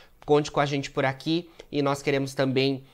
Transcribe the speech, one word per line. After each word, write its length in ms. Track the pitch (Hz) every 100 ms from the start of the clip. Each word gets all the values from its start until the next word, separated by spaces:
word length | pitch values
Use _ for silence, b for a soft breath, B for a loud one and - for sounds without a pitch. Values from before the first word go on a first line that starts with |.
| b - -
conte 260 | 147 147
com 80 | 151
a 60 | 143
gente 260 | 143 135
por 140 | - 135
aqui 440 | 135 156 165 170 B B
e 100 | 143
nós 200 | 139 143
queremos 320 | - 139 139
também, 500 | 139 135 131 135 131 b